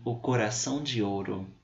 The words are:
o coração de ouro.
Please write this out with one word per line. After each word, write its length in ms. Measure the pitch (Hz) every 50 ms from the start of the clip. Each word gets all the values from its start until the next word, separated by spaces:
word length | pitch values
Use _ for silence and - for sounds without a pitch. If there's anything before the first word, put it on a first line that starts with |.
| -
o 120 | 120 117
coração 680 | - - - 127 117 107 107 - - - 135 135 147 147
de 180 | 135 123 113 104
ouro. 460 | 101 98 98 95 98 101 95 95 95 - -